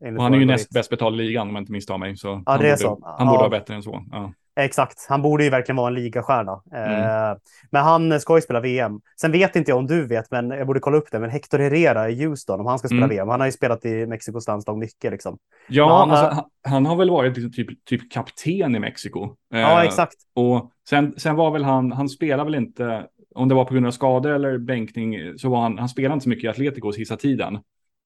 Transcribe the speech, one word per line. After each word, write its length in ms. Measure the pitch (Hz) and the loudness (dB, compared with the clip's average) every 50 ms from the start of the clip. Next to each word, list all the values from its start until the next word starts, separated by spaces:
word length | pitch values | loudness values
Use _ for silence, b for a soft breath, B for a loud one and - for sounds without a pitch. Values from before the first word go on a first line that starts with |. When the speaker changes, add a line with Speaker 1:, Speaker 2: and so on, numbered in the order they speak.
| 147 | -12
Speaker 1:
enligt 140 | 123 113 117 | -8 -4 0
Speaker 2:
Och 40 | 123 | 2
han 100 | 123 135 | 4 6
är 20 | |
Speaker 1:
vår 40 | 135 | 6
Speaker 2:
ju 20 | 135 | 6
Speaker 1:
algoritm. 60 | 127 | 4
Speaker 2:
näst 220 | 131 117 107 - | 4 2 0 -2
bäst 200 | - 123 113 - | -2 -4 -2 -2
betald 300 | - 113 120 113 110 113 | -4 -2 -2 -2 -2 -2
i 40 | 113 | -4
ligan 240 | 113 113 117 107 101 | -4 -4 -4 -4 -6
om 60 | 104 | -6
jag 80 | 104 101 | -8 -8
inte 100 | 98 107 | -8 -10
misstar 260 | 101 98 - 98 95 | -10 -8 -8 -8 -6
mig, 180 | 95 98 98 | -6 -8 -10
så 120 | 98 - 101 | -10 -10 -10
Speaker 1:
Ja, 140 | 98 98 90 | -8 -6 -2
Speaker 2:
han 140 | - 135 139 | -2 0 2
Speaker 1:
det 60 | 147 | 4
är 40 | 147 | 2
Speaker 2:
borde, 80 | 143 - | 2 2
Speaker 1:
så. 360 | - 117 104 - - 85 80 - | 0 -2 -4 -6 -10 -10 -4 0
Speaker 2:
han 80 | 123 | 2
borde 100 | 127 135 | 4 6
Speaker 1:
Ja. 40 | 131 | 6
Speaker 2:
vara 100 | 127 107 107 104 | 4 4 2 -2
bättre 140 | 101 - 107 | -4 -6 -12
än 80 | 104 101 | -12 -12
så. 220 | 107 107 101 92 98 | -12 -12 -14 -14 -14
Ja. 220 | - 104 101 98 98 _ _ _ - - | -12 -12 -12 -12 -14 _ _ _ -4 -2
Speaker 1:
Exakt, 480 | 139 135 - - 135 - - - - - | -2 -2 0 0 0 -2 -2 -10 -8 -4
han 140 | 135 139 139 | -2 0 2
borde 220 | 151 151 147 147 | 2 2 2 2
ju 60 | 143 | 2
verkligen 260 | 131 127 120 - 131 | 2 0 0 -2 -2
vara 120 | 135 120 120 | -2 -2 -2
en 60 | 123 | -2
ligastjärna. 680 | 127 120 120 113 123 117 - 139 120 107 95 95 98 - _ - | -4 -6 -6 -6 -4 -2 0 0 0 -2 -4 -8 -12 -12 _ -10
Speaker 2:
Mm. 200 | 123 110 107 107 107 110 110 110 110 110 107 | -8 -6 -4 -2 -2 -2 -2 -2 -2 -2 -4
Speaker 1:
Eh, 60 | 101 98 _ b b b b b | -4 -6 _ b b b b b
men 120 | - 143 143 | 0 2 4
han 380 | 156 165 170 165 160 156 151 | 4 4 4 4 2 0 0
ska 160 | - - 165 | 2 4 2
ju 40 | 165 160 | 2 2
spela 180 | - 123 120 | 2 -2 -2
V 180 | 120 127 127 131 | -2 -2 -2 -2
M. 220 | 123 107 104 107 - _ _ - | -2 -4 -4 -8 -14 _ _ -4
Sen 120 | - 160 151 | -2 2 2
vet 240 | 180 190 180 - | 4 2 2 2
inte 140 | 180 160 - | 0 2 2
jag 80 | 135 127 | 2 2
om 80 | 131 | 2
du 200 | 131 160 170 151 | 0 0 0 0
vet, 240 | 120 117 113 110 - | 0 -2 -4 -4 -4
men 200 | - 123 120 120 | -4 -4 -4 -4
jag 160 | 131 139 135 | -4 -4 -4
borde 140 | 131 135 135 | -2 -2 -2
kolla 160 | - 139 143 | 0 2 2
upp 140 | 151 151 - - | 0 0 0 -4
det, 60 | 110 | -6
men 120 | 113 113 | -4 -4
Hector 280 | 120 147 - - - 139 | -6 -8 -6 -2 0 0
Herrera 520 | 143 139 143 165 170 147 117 110 110 113 | 2 2 2 4 4 4 4 2 0 -2
i 140 | 117 123 151 | -2 -4 -4
Houston, 360 | 160 147 135 - - 98 95 | -4 -6 -6 -6 -6 -4 -4
om 60 | 104 | -2
han 120 | 120 127 131 | -2 -4 -4
ska 100 | - 127 | -2 -2
spela 160 | 120 123 123 | 0 2 2
Speaker 2:
Mm. 120 | 131 110 | 2 2
Speaker 1:
V 20 | 98 | 0
M. 100 | 95 104 | -2 -2
Han 120 | 120 123 | 0 0
har 60 | 135 | 0
ju 60 | 135 131 | -2 -2
spelat 320 | - - 123 117 113 - | -2 -2 -2 -2 -2 -4
i 220 | 117 113 110 113 | -4 -4 -2 -4
Mexikos 420 | 113 117 110 - - 107 117 110 - | -4 -6 -8 -10 -10 -10 -8 -6 -6
landslag 300 | 107 104 104 - 107 107 | -6 -6 -4 -6 -6 -6
mycket, 340 | 113 110 - _ - 120 120 | -8 -10 -10 _ -8 -6 -6
liksom. 260 | - - 95 82 - _ _ b b b b | -8 -10 -12 -12 -14 _ _ b b b b
Speaker 2:
Ja, 180 | 123 143 147 | 2 6 8
Speaker 1:
Men 100 | 156 165 | 8 8
han, 140 | 180 190 156 | 8 8 8
Speaker 2:
alltså, 160 | 156 147 147 | 6 6 4
Speaker 1:
eh, 60 | 156 143 156 - - _ _ - | 4 2 -2 -4 -8 _ _ -4
Speaker 2:
han, 120 | 135 135 | -2 2
han 120 | 135 135 | 2 2
har 100 | 156 170 | 2 2
väl 140 | 175 190 185 | 2 2 2
varit 260 | 180 156 127 131 123 | 2 2 2 0 0
liksom 160 | 123 117 120 120 | -4 -6 -8 -6
typ, 320 | - 113 - 117 - _ | -6 -6 -6 -8 -14 _
typ 280 | - 127 123 - - - | -4 -4 -4 -4 -6 -8
kapten 600 | 120 113 - - - - 151 175 196 180 147 120 | -8 -8 -8 -10 -8 -4 -4 -2 0 0 0 0
i 40 | 107 | 0
Mexiko. 580 | 101 127 - - - 104 - 90 92 131 - _ _ _ | -2 -4 -6 -8 -12 -10 -10 -8 -10 -10 -12 _ _ _
Speaker 1:
Ja, 300 | - 113 113 151 165 175 | -2 0 4 4 6 6
Speaker 2:
Eh, 60 | 170 | 4
Speaker 1:
exakt. 300 | 107 92 - 170 - - _ _ _ - | 2 2 0 -2 -2 -4 _ _ _ -2
Speaker 2:
och 360 | 123 120 120 123 120 120 - _ _ _ - | 0 2 2 2 0 -2 -4 _ _ _ 0
sen, 260 | 147 143 143 143 - | 2 2 2 0 -2
sen 200 | - - 165 151 | -4 -4 -2 0
var 140 | 156 165 156 | 2 2 2
väl 140 | 151 156 143 | 0 0 0
han, 280 | 139 135 131 127 127 113 | 2 2 2 2 0 -2
han 160 | 127 139 139 | -2 -4 -6
spelar 360 | - - 170 151 139 131 143 | -6 -4 -4 -2 -2 -2 -2
väl 100 | 151 156 | -2 -2
inte, 520 | 139 113 - - - 123 117 117 107 82 - _ _ _ _ - | -4 -4 -6 -6 -6 -6 -4 -4 -6 -8 -12 _ _ _ _ -4
om 140 | - 127 131 | 0 2 4
det 60 | 135 | 4
var 100 | 131 127 | 4 2
på 100 | 131 131 | 2 2
grund 120 | 131 123 | 0 0
av 40 | 120 | 0
skador 420 | 123 - 143 135 127 127 131 147 147 | 0 0 0 2 2 2 0 0 0
eller 260 | 143 143 139 131 123 | 0 0 -2 -2 -4
bänkning, 800 | 120 120 131 120 110 107 - 117 113 113 110 98 78 87 85 - | -4 -4 -4 -4 -6 -6 -8 -6 -6 -6 -6 -6 -8 -12 -10 -6
så 100 | 135 131 | -4 -2
var 120 | 123 120 | 0 0
han, 180 | 117 117 107 98 | 0 0 -2 -4
han 100 | 120 123 | -6 -6
spelade 260 | - - 131 135 151 | -4 -2 -2 -2 0
inte 100 | 147 131 | 0 0
så 40 | 123 | -2
mycket 160 | 117 113 - | -2 -2 -2
i 40 | 113 | -4
Atletico 440 | 104 113 139 147 131 123 110 107 104 | -4 -2 -4 -4 -4 -6 -6 -6 -6
sista 240 | 110 110 - 113 | -6 -8 -8 -8
tiden. 420 | 104 - 143 131 113 95 - 101 113 - _ _ _ _ _ _ _ _ | -4 -2 -2 0 0 -2 -4 -6 -10 -12 _ _ _ _ _ _ _ _